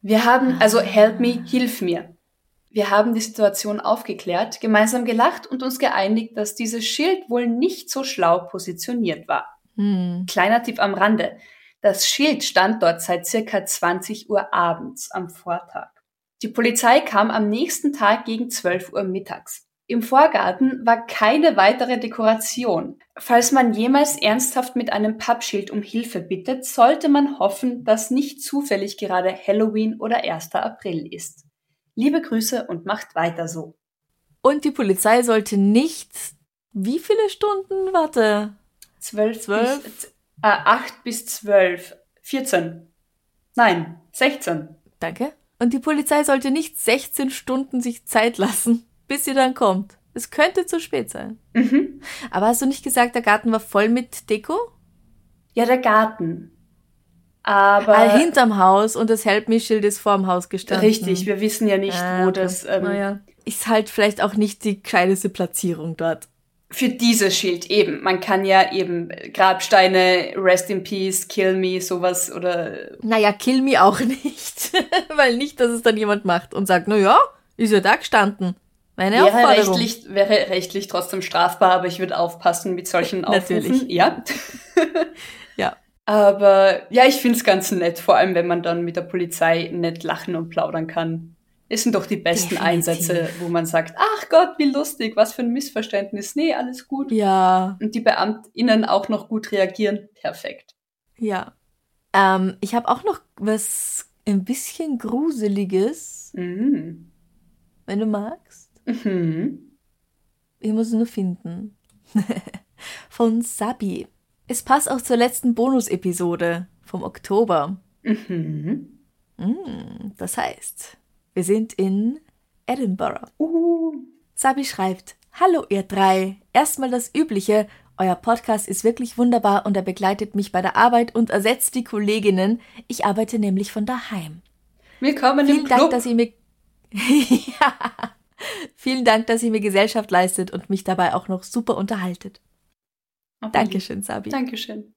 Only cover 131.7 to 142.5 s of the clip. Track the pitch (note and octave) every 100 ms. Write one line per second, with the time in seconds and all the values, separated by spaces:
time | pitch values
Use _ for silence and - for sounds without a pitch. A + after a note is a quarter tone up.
131.7 | B3+ A#3 G#3+ G#3 G#3+ G#3 F#3+ F#3+ A#3 -
132.7 | - - A#3 - G3 A3 A#3 G#3 F#3+ G3+
133.7 | - G#3 B3+ - G#3 D#3 E3 _ _ _
134.7 | _ _ _ C4 C#4+ B3+ C4+ C#4 D4+ D4+
135.7 | B3 D#4+ B3 A#3+ A#3 A#3 _ _ _ _
136.7 | _ _ G3+ A#3+ D4 B3 B3+ - - C#4
137.7 | - A#3+ - - _ _ _ - A4 E4
138.7 | _ - C4 A#3 A3 A3+ A3+ A#3 A3 G#3
139.7 | G3 A3 A3+ G#3 F3+ F3+ - F#3 G3 -
140.7 | F#3+ - F#3 F3+ F3+ - F#3 - B3 A3+
141.7 | - G3 G#3+ F3+ F3 G3 _ _